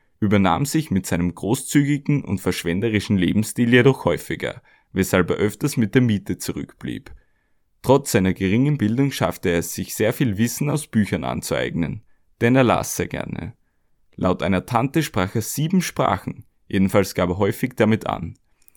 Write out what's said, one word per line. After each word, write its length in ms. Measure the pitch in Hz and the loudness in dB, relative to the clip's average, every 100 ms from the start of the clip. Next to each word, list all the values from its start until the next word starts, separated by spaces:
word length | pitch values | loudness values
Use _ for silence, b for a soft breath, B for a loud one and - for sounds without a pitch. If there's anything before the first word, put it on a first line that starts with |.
| _ - | _ -2
übernahm 460 | 101 101 95 82 | 2 4 4 2
sich 260 | 143 160 151 | 0 -2 0
mit 140 | 95 | -2
seinem 300 | - 87 87 | 0 -2 -2
großzügigen 880 | - 95 135 - 147 143 143 143 143 | -2 -2 -2 2 2 2 0 0 -2
und 160 | - 98 | -2 -4
verschwenderischen 800 | 92 - 87 90 113 107 - 101 | -2 -2 -2 -2 0 0 0 2
Lebensstil 520 | 87 98 107 - 120 | 2 0 -2 -2 4
jedoch 360 | 123 123 127 87 | 6 6 4 0
häufiger, 560 | 78 - - 67 - b b b | -4 -6 -8 -8 -8 b b b
weshalb 340 | 95 95 95 82 | -2 2 2 2
er 80 | - | 0
öfters 400 | 104 - 147 - | -2 -2 -4 0
mit 180 | 107 | 2
der 60 | 127 | 2
Miete 380 | 123 101 - 90 | 2 0 -2 -8
zurückblieb. 760 | - - - - - - - - _ _ _ _ _ _ | -6 -8 -10 -10 -10 -10 -12 -20 _ _ _ _ _ _
Trotz 280 | - 139 - | 4 4 4
seiner 200 | 110 95 | 2 2
geringen 460 | 87 95 110 143 143 | 2 2 2 2 2
Bildung 320 | 107 120 139 | 0 2 0
schaffte 380 | - 87 - 92 | 0 -2 -2 0
er 100 | 85 | 0
es, 160 | 82 | -2
sich 220 | - 92 - | -6 -6 0
sehr 160 | 107 | 0
viel 260 | - 127 98 | 2 0 0
Wissen 320 | 117 - 147 | -2 -2 -2
aus 160 | 147 - | -4 0
Büchern 380 | 110 95 87 | 0 0 -2
anzueignen, 800 | 64 64 - 65 62 - 80 107 - _ _ - | -4 -6 -4 -2 -2 -2 -4 -6 -14 _ _ -2
denn 140 | 117 | 2
er 80 | 131 | 4
las 320 | 117 90 - | 4 2 0
sehr 140 | - - | -4 -6
gerne. 460 | - - - - - _ _ _ _ _ | -6 -8 -10 -10 -12 _ _ _ _ _
Laut 300 | - 92 92 | -4 -2 0
einer 220 | 87 92 - | 0 0 0
Tante 360 | 120 139 165 | -2 0 -2
sprach 320 | 147 104 92 | -2 -2 -2
er 80 | 117 | -4
sieben 400 | - - 165 190 | -6 -4 0 0
Sprachen, 600 | - - - 98 - - - _ - | 0 -2 0 -2 -6 -14 -16 _ -4
jedenfalls 480 | 98 95 107 95 - | 0 2 2 0 0
gab 140 | 90 | -2
er 80 | 90 | 0
häufig 340 | 101 - 127 | -2 -2 -4
damit 320 | - 107 110 - | 0 2 2 0
an. 280 | - 87 - _ b b | -6 -8 -12 _ b b